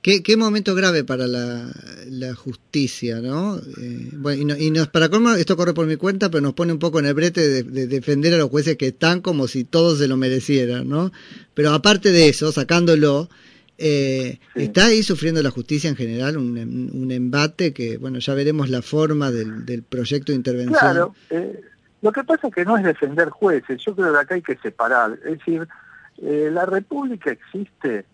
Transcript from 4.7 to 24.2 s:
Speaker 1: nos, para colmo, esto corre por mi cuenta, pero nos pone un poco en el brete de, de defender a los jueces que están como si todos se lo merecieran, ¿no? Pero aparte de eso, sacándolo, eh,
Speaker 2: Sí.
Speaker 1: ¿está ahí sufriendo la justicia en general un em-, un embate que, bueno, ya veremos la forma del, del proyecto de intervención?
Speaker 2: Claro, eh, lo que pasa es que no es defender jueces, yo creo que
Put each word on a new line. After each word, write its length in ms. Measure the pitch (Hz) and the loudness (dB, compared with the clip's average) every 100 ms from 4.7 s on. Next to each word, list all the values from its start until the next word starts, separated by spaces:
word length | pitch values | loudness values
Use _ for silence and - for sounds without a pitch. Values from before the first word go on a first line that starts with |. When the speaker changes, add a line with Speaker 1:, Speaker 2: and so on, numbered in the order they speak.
Speaker 1:
nos, 160 | 156 151 | 2 0
para 220 | 165 160 | 2 4
colmo, 220 | 202 240 | 4 4
esto 240 | 214 160 175 | 4 2 2
corre 180 | 175 | 2
por 100 | 160 160 | 2 0
mi 100 | 156 | 0
cuenta, 340 | 185 196 196 | -2 0 0
pero 120 | 160 | 0
nos 100 | 143 | 0
pone 180 | 135 170 | 0 -2
un 60 | 160 | 0
poco 220 | 170 156 | 0 0
en 60 | 143 | 0
el 80 | |
brete 260 | 143 175 175 156 | 2 0 2 2
de, 140 | 135 | 2
de 240 | 117 127 123 | -2 -6 -2
defender 440 | 135 127 139 156 | -2 0 2 4
a 20 | 170 | 2
los 140 | 143 | 2
jueces 260 | 139 147 151 | 0 0 0
que 100 | 131 | -2
están 340 | - 160 180 | 0 2 2
como 280 | 175 160 127 | 0 -2 -2
si 160 | 135 | -2
todos 340 | 120 165 170 151 | 0 2 4 4
se 80 | 139 | 2
lo 100 | 131 | 2
merecieran, 720 | 131 131 123 139 123 123 127 | 0 0 2 2 2 -2 -2
¿no? 220 | 147 180 - - - - | -2 -2 -6 -20 -20 -14
Pero 180 | - 151 | -2 2
aparte 400 | 147 202 208 208 | 4 4 4 4
de 160 | 175 156 | 6 6
eso, 240 | 135 151 | 6 -2
sacándolo, 760 | 147 131 170 170 160 147 139 170 _ - _ _ _ | -2 0 2 4 4 4 2 -2 _ -20 _ _ _
eh, 600 | 156 147 139 131 127 131 _ | 0 0 0 -2 -4 -8 _
Speaker 2:
Sí. 80 | - | -6
Speaker 1:
¿está 220 | 143 - | -2 4
ahí 180 | 214 220 | 4 4
sufriendo 400 | 208 165 151 160 | 2 0 0 0
la 80 | 139 | 0
justicia 400 | 123 113 147 156 | -2 -4 -2 -2
en 60 | 135 | -4
general 400 | 117 117 131 156 | -4 -2 -4 -2
un 200 | 123 120 | -4 -6
em-, 340 | 117 123 127 | -6 -6 -8
un 160 | 135 131 | -6 -6
embate 640 | 127 123 139 151 - 175 | -4 -2 0 0 0 -4
que, 240 | 135 120 117 | -2 -6 -6
bueno, 240 | 131 127 | -8 -8
ya 120 | 120 | -4
veremos 360 | 139 143 156 135 | 0 0 0 0
la 100 | 127 | -2
forma 520 | 120 151 156 151 143 | -2 0 0 0 0
del, 340 | 120 110 110 117 | -2 -4 -8 -8
del 160 | 123 | -8
proyecto 480 | 117 127 117 143 139 | -8 -6 -4 -4 -2
de 60 | 139 | -2
intervención? 420 | 123 123 123 311 | -2 -2 0 2
Speaker 2:
Claro, 380 | 208 175 175 - _ | 4 2 -2 -4 _
eh, 300 | 330 359 196 - _ _ _ | -6 -6 -10 -20 _ _ _
lo 120 | 214 | -2
que 100 | 214 | -2
pasa 240 | 254 320 277 | 0 0 0
es 80 | |
que 100 | 190 | -4
no 140 | 180 226 | 0 2
es 60 | |
defender 460 | 185 147 143 147 165 | 2 0 -2 0 -2
jueces, 520 | 147 202 151 - 127 | 2 0 0 -2 -6
yo 120 | - 190 | -6 -2
creo 160 | 180 | 2
que 60 | 147 | 2